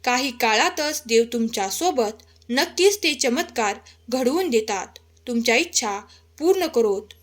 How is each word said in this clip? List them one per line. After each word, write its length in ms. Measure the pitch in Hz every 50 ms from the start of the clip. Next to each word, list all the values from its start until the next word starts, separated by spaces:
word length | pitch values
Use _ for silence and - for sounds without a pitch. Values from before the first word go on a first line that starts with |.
| -
काही 280 | 381 370 - 269 277 233 -
काळातच 640 | - 226 214 220 285 359 359 - 302 302 311 302 -
देव 160 | 226 226 226 233 233 247
तुमच्यासोबत 760 | 240 226 226 - 220 196 196 196 - 320 359 339 254 226 208 226 - - _ _ _ _ -
नक्कीच 540 | 233 269 339 349 - - 349 403 403 403 -
ते 100 | 330 302
चमत्कार 640 | - - 262 233 302 349 349 - - 220 202 208 - - - - _ _ -
घडवून 400 | 226 262 262 240 269 349 381 339
देतात. 380 | 240 220 214 - 208 190 - - - - _ _ _ _ _
तुमच्या 280 | - 240 233 233 240 226
इच्छा 440 | 247 339 349 - - 240 214 202 202 208 _ - - _ _ _ -
पूर्ण 260 | 294 349 370 381 359
करोत 360 | 311 - 240 226 214 196 202 214 - - _